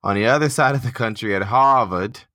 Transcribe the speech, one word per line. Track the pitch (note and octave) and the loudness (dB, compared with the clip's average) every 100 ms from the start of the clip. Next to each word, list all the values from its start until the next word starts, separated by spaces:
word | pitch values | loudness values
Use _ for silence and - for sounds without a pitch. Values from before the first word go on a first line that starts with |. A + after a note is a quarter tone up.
on | F#2 G2+ | -2 0
the | A2 | 2
other | D3 D3+ | 2 0
side | B2+ C3+ | 2 0
of | C#3 | 0
the | B2+ | -4
country | - A#2 G#2+ A2 G2 | -4 -6 -4 -4 -2
at | |
Harvard | G2 B2 C3+ C3 G#2 F2+ G2+ - _ | 0 2 4 4 2 -2 -4 -8 _